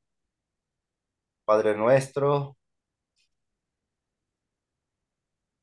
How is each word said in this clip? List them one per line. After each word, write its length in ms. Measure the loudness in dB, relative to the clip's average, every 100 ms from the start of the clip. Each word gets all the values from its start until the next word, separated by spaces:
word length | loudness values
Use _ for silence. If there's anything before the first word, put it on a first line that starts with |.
| _ _ _ _ _ _ _ _ _ _ _ _ _ _
Padre 300 | -2 0 0 0
Nuestro. 800 | 2 2 0 -4 -2 -2 -4 -14 _ _ _ _ _ _ _ _ _ _ _ _ _ _ _ _ _ _ _ _ _ _ _ _ _ _ _ _ _ _